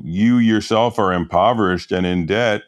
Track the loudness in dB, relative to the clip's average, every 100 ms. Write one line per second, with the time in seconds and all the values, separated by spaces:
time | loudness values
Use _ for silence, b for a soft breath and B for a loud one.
0 | -6 0 2 4 2 0 0 0 0 0
1 | 0 0 -2 0 2 2 0 -2 -4 -4
2 | -2 -2 -2 -2 -2 -2